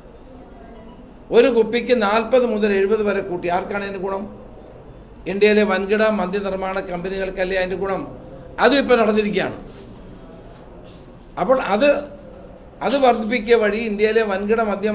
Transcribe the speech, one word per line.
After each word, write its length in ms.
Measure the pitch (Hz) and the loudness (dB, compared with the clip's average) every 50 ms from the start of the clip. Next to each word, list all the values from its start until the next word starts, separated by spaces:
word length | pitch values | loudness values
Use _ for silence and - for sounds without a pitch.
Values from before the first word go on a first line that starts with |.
| - - - - - - - - - - - - - - - - - - - - - - - - - - - | -20 -20 -20 -20 -20 -20 -20 -20 -20 -20 -20 -20 -20 -20 -20 -20 -20 -20 -20 -20 -20 -20 -20 -20 -8 0 4
ഒരു 140 | 220 254 277 233 | 4 6 6 6
കുപ്പിക്ക് 400 | 226 220 208 220 240 226 - 247 226 208 | 4 2 2 0 -2 0 2 0 2 2
നാൽപത് 400 | 196 208 226 226 214 226 254 247 233 220 | 2 2 0 0 2 2 2 2 2 0
മുതൽ 160 | 208 208 208 202 196 | 0 0 0 2 2
എഴുപത് 240 | 196 196 220 214 214 208 | 2 2 0 0 0 0
വരെ 120 | 196 196 185 - | -2 -2 -4 -6
കൂട്ടി. 180 | 175 170 160 175 175 | -6 -6 -4 -2 -2
ആർക്കാണ് 280 | 185 196 202 208 202 196 196 | -2 -2 -4 -6 -6 -6 -6
ഇതിന് 120 | 196 190 175 | -8 -8 -6
ഗുണം? 180 | 196 196 196 208 208 - - - - - - - - - - - - - - - - - - - - | -6 -6 -6 -8 -10 -14 -16 -18 -20 -20 -20 -20 -20 -20 -20 -20 -20 -20 -20 -20 -20 -20 -14 -10 -6
ഇന്ത്യയിലെ 320 | 185 196 202 214 214 208 208 196 | -2 2 4 4 6 4 4 2
വൻകിട 320 | 190 185 196 190 208 214 220 220 214 202 | 2 0 0 0 2 2 2 2 2 0
മദ്യനിർമ്മാണ 540 | 196 180 185 202 196 196 185 190 190 190 190 196 190 190 | -2 -2 -2 -4 -4 -4 -4 -4 -4 -4 -4 -4 -6 -6
കമ്പനികൾക്കല്ലേ 680 | 175 175 170 190 190 190 190 185 - 180 190 180 190 185 | -6 -6 -6 -6 -6 -4 -6 -6 -4 -4 -2 -2 0 -2
അതിൻ്റെ 160 | 185 185 190 175 190 | -2 -2 -2 -4 -2
ഗുണം? 180 | 196 190 175 139 - - - - - - - - - - - 185 | -2 -2 -4 -4 -8 -12 -16 -16 -18 -18 -18 -18 -12 -2 2 4
അതും 160 | 240 269 277 240 | 4 4 4 4
ഇപ്പം 140 | 214 247 233 | 4 4 4
നടന്നിരിക്കുകയാണ്. 560 | 220 208 208 214 214 208 175 185 160 127 110 - - - - - - - - - - - - - - - - - - - - - - - - - - - - - - - - - - - - - | 4 4 2 2 0 0 0 -2 -2 -4 -6 -10 -14 -16 -18 -18 -20 -20 -20 -20 -18 -18 -20 -20 -20 -20 -20 -20 -20 -20 -20 -20 -20 -20 -20 -20 -20 -20 -20 -20 -20 -20 -20 -20 -20 -12 -6 -4
അപ്പോൾ 160 | 170 208 254 262 - 175 190 | 2 2 2 2 2 0 0
അത്, 140 | 214 277 294 285 - - - - - - - - - - - - - - - - - 143 196 | 2 4 4 2 2 -2 -10 -14 -18 -18 -18 -18 -18 -20 -20 -20 -20 -20 -20 -12 -6 -4 -2
അത് 80 | 247 285 262 | 0 4 4
വർദ്ധിപ്പിക്കുക 500 | 247 240 220 220 208 247 240 202 220 233 220 | 4 4 4 0 -2 -4 -2 2 4 4 4
വഴി 180 | 214 208 196 220 233 226 | 4 2 0 0 -2 -4
ഇന്ത്യയിലെ 320 | 208 202 208 220 220 226 226 208 | -2 0 0 2 2 2 2 2
വൻകിട 300 | 196 190 202 208 226 226 226 208 | -2 -2 0 0 0 2 2 0
മദ്യ 180 | 196 196 196 214 | -2 -2 -2 -2